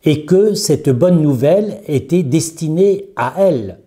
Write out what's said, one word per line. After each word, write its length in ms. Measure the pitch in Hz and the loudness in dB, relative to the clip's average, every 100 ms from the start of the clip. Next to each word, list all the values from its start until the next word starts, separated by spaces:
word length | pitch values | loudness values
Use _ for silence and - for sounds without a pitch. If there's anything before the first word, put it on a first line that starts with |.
Et 220 | - 151 151 | 0 0 2
que 280 | 185 214 | 2 2
cette 360 | 202 - 143 - | 0 -2 -2 0
bonne 320 | 123 180 175 | 2 2 4
nouvelle 600 | 151 131 139 190 214 180 - | 2 2 2 2 0 -8 -4
était 360 | 139 131 170 | -4 0 -2
destinée 840 | 143 160 - - 160 156 202 196 - - | 0 -2 -4 -8 -4 0 0 0 -6 -6
à 180 | 123 170 | -6 0
elle 420 | 196 139 101 87 | 0 0 -6 -14